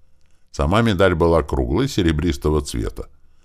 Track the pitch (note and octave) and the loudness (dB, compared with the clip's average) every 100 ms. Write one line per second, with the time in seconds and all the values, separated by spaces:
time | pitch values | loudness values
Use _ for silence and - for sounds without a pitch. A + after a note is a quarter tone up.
0 | - - - - _ - C#2+ G#2 A#2 F2+ | -20 -20 -20 -20 _ -4 0 2 2 2
1 | F#2+ E2 E2 E2 C#2+ C2+ B1 E2+ C3+ - | 2 4 2 2 0 -2 -2 -2 -2 0
2 | E2 D2+ F2 - D2+ D2+ C#2+ A1+ G#1+ - | 0 0 -2 -2 -2 -2 -2 -8 -8 -10
3 | - - - - | -16 -20 -20 -20